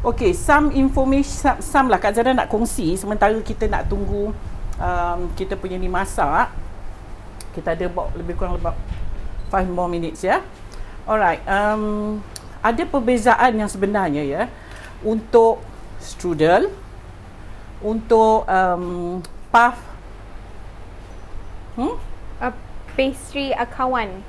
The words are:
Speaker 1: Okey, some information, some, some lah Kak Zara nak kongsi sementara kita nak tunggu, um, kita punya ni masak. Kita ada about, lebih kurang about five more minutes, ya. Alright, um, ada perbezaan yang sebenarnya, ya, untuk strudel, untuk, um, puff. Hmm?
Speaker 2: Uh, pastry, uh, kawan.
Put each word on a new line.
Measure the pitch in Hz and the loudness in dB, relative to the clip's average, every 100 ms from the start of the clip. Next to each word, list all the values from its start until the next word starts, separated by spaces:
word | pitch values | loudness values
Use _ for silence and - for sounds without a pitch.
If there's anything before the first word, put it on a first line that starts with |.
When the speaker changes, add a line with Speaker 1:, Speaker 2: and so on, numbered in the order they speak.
Speaker 1:
Okey, | - 233 220 | 0 2 2
some | 180 - 294 294 | 2 6 6 6
information, | 269 269 269 269 269 277 | 4 4 4 4 4 2
some, | - 285 240 | 2 2 2
some | - 294 262 | 2 2 4
lah | 196 | 4
Kak | 214 208 | 4 2
Zara | 233 | 4
nak | 254 - | 4 2
kongsi | 214 226 - 175 185 | 2 0 0 0 0
sementara | 202 214 233 220 | -2 2 4 4
kita | - 226 214 | -2 0 0
nak | 202 | 0
tunggu, | - 202 202 208 208 220 - - - - | 0 0 0 0 -2 -4 -8 -6 -6 -2
um, | 175 175 175 175 175 - | 0 0 0 0 -2 -4
kita | 190 190 | -4 -4
punya | 190 185 | -4 -2
ni | 180 | -2
masak. | 180 190 - 156 160 240 - - - - - - - - - - | 0 -2 0 2 2 2 -2 -8 -8 -10 -10 -12 -12 -12 -12 -12
Kita | - 165 165 | -8 -4 -2
ada | |
about, | 180 175 - - | -2 -2 -4 -4
lebih | 170 | -4
kurang | 175 185 175 | -4 -2 0
about | 170 - - - - - - - - | -2 -4 -6 -4 -4 -4 -4 -6 -2
five | 196 185 | 0 0
more | 175 175 | 0 0
minutes, | 175 165 - | -2 -4 -4
ya. | 185 285 381 - - - - - | 2 2 0 -14 -14 -12 -10 -10
Alright, | - 214 190 160 | -2 2 4 2
um, | - 196 208 214 208 208 208 214 208 - - - | 0 0 2 0 0 -2 -2 -4 -8 -14 -14 -2
ada | 214 233 349 | 0 2 0
perbezaan | 285 226 247 220 226 254 220 | 0 4 4 6 6 6 4
yang | 208 | -2
sebenarnya, | 202 196 208 185 147 | 0 0 2 2 0
ya, | 143 143 240 - - - - - | 0 0 -2 -4 -16 -16 -14 -6
untuk | 214 220 220 240 226 226 - - - - | -2 -2 4 6 6 4 -4 -14 -12 -12
strudel, | - - 175 160 156 185 392 - - - - - - - - - - - | -12 -6 -4 2 6 6 4 -4 -14 -16 -16 -16 -16 -16 -14 -14 -14 -8
untuk, | 208 226 220 226 220 220 - | -2 -2 4 6 8 6 4
um, | 185 185 180 180 175 175 180 175 - - | 2 4 2 -2 -4 -4 -4 -8 -12 2
puff. | 233 240 247 - - - - - - - - - - - - - - - - - - - | 6 6 2 -12 -14 -14 -16 -14 -14 -14 -14 -14 -14 -14 -14 -14 -14 -10 -10 -10 -12 -10
Hmm? | - 269 453 - - - - | -4 -2 -2 -6 -8 -10 -6
Speaker 2:
Uh, | 247 247 - - - - | -6 -6 -12 -12 -8 0
pastry, | 269 277 - 285 277 | 0 0 -8 -6 -2
uh, | - 240 | -2 -2
kawan. | - 254 254 208 185 | -2 0 0 -2 -8